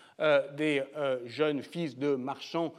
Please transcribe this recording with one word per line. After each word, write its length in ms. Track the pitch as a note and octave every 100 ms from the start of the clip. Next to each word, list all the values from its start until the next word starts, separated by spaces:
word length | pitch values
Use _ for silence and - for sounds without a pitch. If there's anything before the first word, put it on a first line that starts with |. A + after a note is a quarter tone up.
| - -
euh, 280 | D#3 C#3+ C#3
des, 280 | D3 D#3 C#3 C3+ D3+
euh, 240 | C#3 B2+ A#2+
jeunes 360 | A#2 D3+ C#3+
fils 360 | - E3+ D#3+ B2
de 180 | D3 C3+
marchands 580 | B2+ C3+ - E3 E3